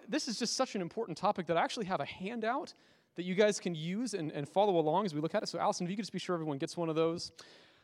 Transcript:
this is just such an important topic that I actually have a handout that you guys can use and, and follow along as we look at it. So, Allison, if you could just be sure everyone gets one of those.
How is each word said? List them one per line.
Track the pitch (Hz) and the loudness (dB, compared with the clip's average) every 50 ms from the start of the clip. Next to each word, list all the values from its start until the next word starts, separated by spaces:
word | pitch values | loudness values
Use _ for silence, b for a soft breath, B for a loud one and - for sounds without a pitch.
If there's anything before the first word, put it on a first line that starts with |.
| - - | -4 -2
this | 208 311 - - | -2 -2 -2 -2
is | 214 - | -4 -2
just | 247 208 - | -2 0 0
such | - 220 - - | 0 0 0 0
an | 208 | -2
important | 180 165 - - 226 - 165 | -4 -4 -4 -4 -4 -4 -4
topic | - - 196 208 - 175 | 0 0 2 2 2 0
that | 151 170 | 2 4
I | 165 | 4
actually | 202 294 - - 214 | 4 2 0 -2 -2
have | 170 190 156 | -2 -2 -2
a | 139 | -2
handout | - - - 180 196 240 240 214 220 240 285 - - - b b b b b b b b - | -4 -6 -8 -8 -6 -6 -4 -2 -2 -2 -2 -4 -8 -12 b b b b b b b b -6
that | 175 | -4
you | 180 185 | 0 4
guys | 175 214 214 202 - | 6 6 6 4 2
can | - 190 175 | -2 -4 -4
use | 156 156 170 185 208 254 233 202 | -4 -4 -4 -4 -2 -4 -4 -4
and, | 190 160 147 | -4 -4 -4
and | - 147 143 - | -4 -4 -6 0
follow | - 190 202 208 185 170 | 2 4 4 6 6 6
along | 156 151 151 180 214 | 6 6 4 4 2
as | 196 151 | 2 0
we | 147 | -2
look | 151 160 - | -2 0 0
at | 214 220 | -2 -2
it. | |
So, | - - - | -2 -2 0
Allison, | - 190 208 - 185 | 2 2 2 0 -2
if | 165 | -4
you | 196 | -4
could | 202 208 | -4 -6
just | 170 | -6
be | - 180 | -6 -6
sure | - - 180 | -4 -2 -2
everyone | 170 160 156 143 139 | -2 -2 -2 -4 -2
gets | 160 160 - | -4 -4 -4
one | - 170 165 | -2 -2 0
of | 156 | 2
those. | 156 165 165 165 175 - - - B B B B B B B B B | 2 2 2 2 -2 -6 -10 -12 B B B B B B B B B